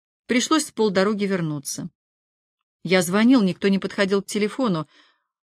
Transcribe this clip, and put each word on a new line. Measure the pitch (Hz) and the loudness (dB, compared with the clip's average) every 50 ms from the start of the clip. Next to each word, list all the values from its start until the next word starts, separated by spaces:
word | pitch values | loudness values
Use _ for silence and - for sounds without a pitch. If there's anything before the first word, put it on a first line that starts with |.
| _ _ _ _ _ | _ _ _ _ _
Пришлось | - 233 254 - - - - - | -2 -2 0 0 2 0 0 0
с | - | -2
полдороги | - - 220 214 180 190 190 214 220 196 202 | -2 -2 0 0 2 2 0 0 0 -2 -2
вернуться». | 190 196 175 165 156 147 147 - - - - 185 175 _ _ _ _ _ _ _ _ _ _ _ _ _ _ _ _ _ _ | -2 -2 -2 -2 -4 -6 -6 -8 -10 -10 -10 -10 -12 _ _ _ _ _ _ _ _ _ _ _ _ _ _ _ _ _ _
«Я | - 160 185 185 | -2 0 2 2
звонил, | 175 175 185 208 226 247 269 254 202 | 2 2 0 2 4 6 4 4 4
никто | 180 170 - - 202 | 2 -2 0 0 0
не | 196 190 | 0 0
подходил | - 196 - - 202 190 202 196 | -2 -4 -2 -2 0 0 0 -2
к | 190 | -2
телефону». | - - 208 208 202 - - 262 220 175 156 151 _ _ _ _ _ _ _ _ _ _ _ _ | -4 -4 -2 -2 -2 -2 -2 -2 -2 -2 -2 -6 _ _ _ _ _ _ _ _ _ _ _ _